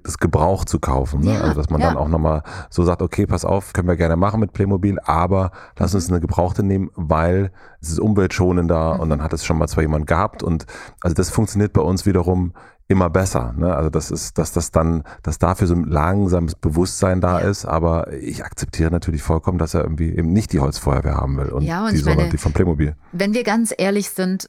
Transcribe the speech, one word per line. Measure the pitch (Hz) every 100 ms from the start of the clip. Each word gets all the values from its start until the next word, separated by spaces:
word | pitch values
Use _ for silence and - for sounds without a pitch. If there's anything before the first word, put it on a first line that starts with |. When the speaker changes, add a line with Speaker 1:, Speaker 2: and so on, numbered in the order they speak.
Speaker 1:
das | - -
Gebraucht | 85 78 82 95 -
zu | 76
kaufen, | - 67 65 71
ne? | 80 -
Speaker 2:
Ja, |
Speaker 1:
Also, | -
dass | 73 73
man | 78
Speaker 2:
ja. | 82
Speaker 1:
dann | -
auch | 76
nochmal | 80 78 78 - - -
so | -
sagt, | 87 85
"Okay, | 90 - 101
pass | 90 85
auf, | 98 -
können | - 90
wir | 85
gerne | 82 82
machen | 101 110
mit | 101
Playmobil, | - 98 95 101 98 -
aber | 80 90 95 92 - - -
lass | 87 95
uns | 85
Speaker 2:
Mhm. | 87
Speaker 1:
eine |
gebrauchte | 82 - 87 -
nehmen, | 101 98 92 -
weil | 78 78 85 95 98 - - -
es | 82
ist | 78
umweltschonender | 107 104 92 - 90 90 85 80 80 78
und | 80
Speaker 2:
Mhm. |
Speaker 1:
dann | 73
hat | 78
es | 80 -
schon | 80
mal | 80
zwar | -
jemand | 78 76 73
gehabt." | 82 104 -
Und | - 80 - - - -
also | 87
das | 82 92
funktioniert | - 107 101 104
bei | -
uns | 85 92 101
wiederum | 92 85 92 87 - - _ -
immer | 98 87
besser, | 87 95 - 60 65
ne? | 85 73
Also | 78
das | 78 76
ist, | 78 - -
dass | 80
das | 90 -
dann, | - 82 82 - -
dass | 82 76
dafür | 85 92 90
so |
ein | 87 76
langsames | 78 80 101 95 87 82
Bewusstsein | - 85 78 90 - 95 92
da | 90 87
Speaker 2:
Ja. | 95
Speaker 1:
ist, | 101 -
aber | 80 82 82 -
ich | 69 - - -
akzeptiere | - - - 80
natürlich | 85 - 78
vollkommen, | - 82 - 90
dass | 80
er | 82
irgendwie | 73 78 82 82
eben | 82
nicht | 101 -
die | 160
Holzfeuerwehr | 69 - 73 67 69 69
haben | 67 69
will | 69
und | 67
Speaker 2:
Ja, | 73 175 220
und |
Speaker 1:
die, | 78
Speaker 2:
ich |
Speaker 1:
sondern | 71 73
Speaker 2:
meine, | 73
Speaker 1:
die | 78
von | -
Playmobil. | 76 90 76 73 - -
Speaker 2:
wenn | 175 202
wir | 233
ganz | 233 220 220 -
ehrlich | 185 202 190
sind, | - 185 190